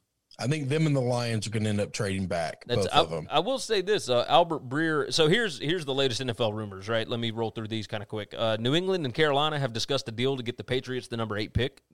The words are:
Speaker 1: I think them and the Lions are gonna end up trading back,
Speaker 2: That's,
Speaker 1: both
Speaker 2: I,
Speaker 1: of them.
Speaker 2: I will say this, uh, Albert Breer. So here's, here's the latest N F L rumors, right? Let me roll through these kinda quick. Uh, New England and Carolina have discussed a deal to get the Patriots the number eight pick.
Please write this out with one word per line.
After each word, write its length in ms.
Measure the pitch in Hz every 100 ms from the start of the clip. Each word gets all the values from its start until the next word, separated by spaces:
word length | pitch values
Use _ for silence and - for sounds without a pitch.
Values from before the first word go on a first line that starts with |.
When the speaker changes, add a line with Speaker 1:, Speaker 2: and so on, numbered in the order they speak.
| _ _ _ -
Speaker 1:
I 80 | 117
think 200 | 156 131
them 200 | 156 160
and 80 | 139
the 40 |
Lions 460 | 123 120 120 110 -
are 40 |
gonna 180 | 113 107
end 120 | 104
up 120 | 101
trading 340 | - 101 95 92
back, 380 | 87 78 - -
Speaker 2:
That's, 200 | 120 92
Speaker 1:
both 20 |
Speaker 2:
I, 60 | 143
Speaker 1:
of 120 | 82
them. 180 | 80 78
Speaker 2:
I 80 | 147
will 220 | 196 269
say 200 | - 208
this, 260 | 185 202 120
uh, 160 | 120 -
Albert 400 | 151 170 151 127
Breer. 440 | 139 160 151 -
So 140 | 147 156
here's, 320 | 226 220 135
here's 240 | 139 185
the 100 | 139
latest 260 | 135 135 117
N 100 | 131
F 100 | 110
L 120 | 110
rumors, 360 | 107 107 95 101
right? 180 | 113 110
Let 140 | 117
me 100 | 117
roll 220 | 110 110
through 160 | 117 110
these 180 | 110 104
kinda 200 | 107 101
quick. 280 | 107 101 -
Uh, 200 | 113 110
New 160 | 120
England 300 | 160 185 185
and 100 | 139
Carolina 460 | 113 156 139 156 151
have 120 | 131
discussed 360 | 110 - 139 -
a 40 |
deal 240 | 110 131 135
to 60 |
get 140 | 117 110
the 80 |
Patriots 420 | 104 104 123 127 -
the 100 | 117
number 220 | 110 104
eight 160 | 110
pick. 300 | - 117 - _